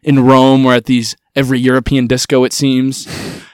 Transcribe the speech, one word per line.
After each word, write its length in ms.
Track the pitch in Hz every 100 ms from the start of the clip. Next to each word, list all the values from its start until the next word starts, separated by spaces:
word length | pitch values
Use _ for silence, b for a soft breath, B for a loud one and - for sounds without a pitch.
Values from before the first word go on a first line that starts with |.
in 180 | 151 139
Rome 440 | 127 131 131 135 131
or 80 |
at 100 | 123 113
these, 300 | 123 113 - _
every 240 | 139 131 131
European 480 | 127 131 120 139 123
disco, 380 | 127 - 131
it 80 | 127
seems?" 540 | - 139 127 131 131 - B B B B